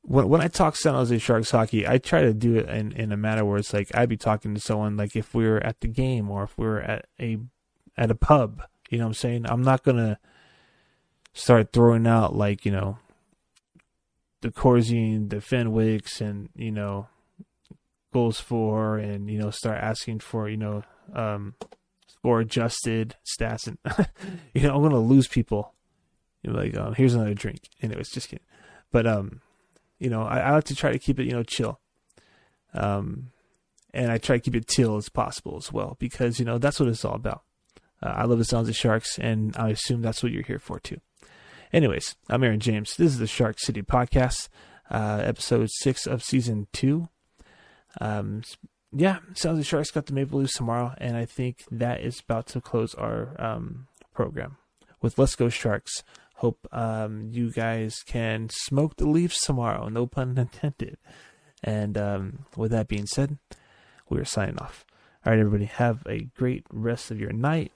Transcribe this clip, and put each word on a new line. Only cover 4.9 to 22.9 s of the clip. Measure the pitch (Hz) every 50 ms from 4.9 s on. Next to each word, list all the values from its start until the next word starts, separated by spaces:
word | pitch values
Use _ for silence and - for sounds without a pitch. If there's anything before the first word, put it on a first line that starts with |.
| 104
like, | 104 104 104 -
if | 113 104 - -
we | 117 113
were | 110 110 107 -
at | 113 113 _
the | -
game | 113 113 127 131 131 131 117 104 101
or | 101 98 101
if | - -
we | - 113
were | 110 110 104
at | - - 110 - - _ _ -
a, | 120 117 113 107 120 123 _ _ _ _ _ _ _ - _
at | - 117 113
a | 110
pub, | - - - 151 143 120 107 110 - - - _ _ _ -
you | 117
know | 120 117
what | 113
I'm | 107
saying? | - - 120 120 120 117
I'm | 117 117 120 127
not | 135 131 127 -
gonna | 143 123 117 113 110 104 - _ _ _ _ _ _ _ _ _ _ _ _ _ _ _ _ _ _ _ _ _ - _
start | - - - 123 113 107 -
throwing | - 120 117 117 117 113 113
out, | 117 117 113 107 87 -
like, | - 104 104 104 - -
you | 101
know, | 101 95 98 98 104 120 _ _ _ _ _ _ _ _ _ _ _ _ _ _ _ _ _ _ _ _ _ _ _ _ _ _ _ _
the | - 120
Corzine, | - - - 127 123 120 113 113 120 117 113 110 110 107 104 101
the | 107
Fenwicks, | 101 - - 131 123 120 113 110 110 110 110 110 107 - - - -
and, | 113 104 104 101 104 - _
you | - 120 110
know, | 107 104 101 101 101 98 101 - _ _ _ _ _ - - _ _ _ _ _ - _ _ _ _ _ _ _
goals | - 123 120 113 110 -
for, | - - 120 117 110 107 107 107 110 107 107
and, | 110 104 104 101 101 101 104
you | 107 107
know, | 107 104
start | 104 - - 113 107 -
asking | - 110 113 - - - 113 107
for, | - - - 113 107 107
you | 107
know, | 107 107 104 104 104 - _ _ _ _ - -
um, | 135 113 107 104 104 101 104 - _ - - - _ _ _ _ _ _
score | _ _ _ - 127 117 113
adjusted | 113 110 - 123 117 117 - - - 117